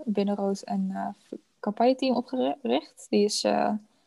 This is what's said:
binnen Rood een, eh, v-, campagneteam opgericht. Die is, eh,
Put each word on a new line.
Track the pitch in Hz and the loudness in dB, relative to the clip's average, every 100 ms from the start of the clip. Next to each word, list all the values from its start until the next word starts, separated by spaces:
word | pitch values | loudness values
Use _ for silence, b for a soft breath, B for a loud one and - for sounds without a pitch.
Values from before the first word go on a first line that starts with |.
binnen | 302 202 202 202 | -4 0 0 0
Rood | 196 196 | -2 -2
een, | - 196 190 | -4 -4 -2
eh, | 190 196 202 | -4 -8 -8
v-, | - - _ _ | -14 -16 _ _
campagneteam | - 208 240 262 269 247 | -4 2 4 4 2 -2
opgericht. | - 254 254 - 226 262 311 - - | -2 -2 -2 -2 -2 -2 -2 -16 -2
Die | 208 | 2
is, | 202 - | 2 2
eh, | 208 - 214 214 - _ | 0 2 2 -2 -6 _